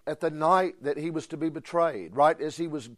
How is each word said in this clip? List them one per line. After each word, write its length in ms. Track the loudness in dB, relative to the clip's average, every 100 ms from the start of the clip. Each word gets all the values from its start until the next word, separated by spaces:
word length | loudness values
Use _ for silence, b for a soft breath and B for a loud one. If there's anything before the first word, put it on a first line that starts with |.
at 140 | -8 -4
the 120 | -4
night 520 | 0 4 4 2 -2
that 140 | -4 -4
he 160 | -4
was 160 | -6 -6
to 80 | -4
be 120 | -4
betrayed, 680 | -6 -4 0 0 -2 -4 4
right 240 | 4 4
as 160 | -2 -4
he 100 | -6
was 240 | -6 -8